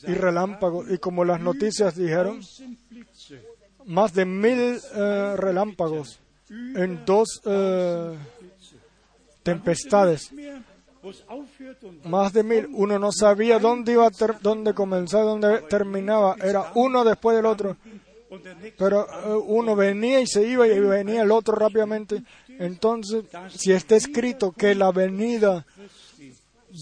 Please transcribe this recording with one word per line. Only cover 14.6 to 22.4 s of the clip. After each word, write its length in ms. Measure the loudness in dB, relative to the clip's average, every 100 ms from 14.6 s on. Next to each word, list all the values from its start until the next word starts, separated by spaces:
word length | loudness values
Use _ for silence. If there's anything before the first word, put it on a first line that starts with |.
| -2
comenzaba, 500 | -2 -2 -2 0 2
dónde 380 | 2 2 2 2 0
terminaba. 640 | -2 -2 -4 0 2 2 2
Era 300 | -2 -2 -2
uno 320 | 0 2 4 2
después 320 | 2 2 2
del 80 | 2
otro. 320 | 0 -4 -8 -16 -20 _ -20 -20 -20 -20 -20 -14 -2
Pero, 300 | 2 2 -2
eh, 360 | -8 -4 -4 0
uno 300 | 0 2 2
venía 440 | 2 2 2 2
y 80 | 2
se 180 | 0 2
iba 220 | 4 4
y 100 | 4
venía 420 | 2 2 0 0
el 100 | 2
otro 240 | 2 2 0
rápidamente. 680 | 2 2 0 -4 -6 -8 -10 -20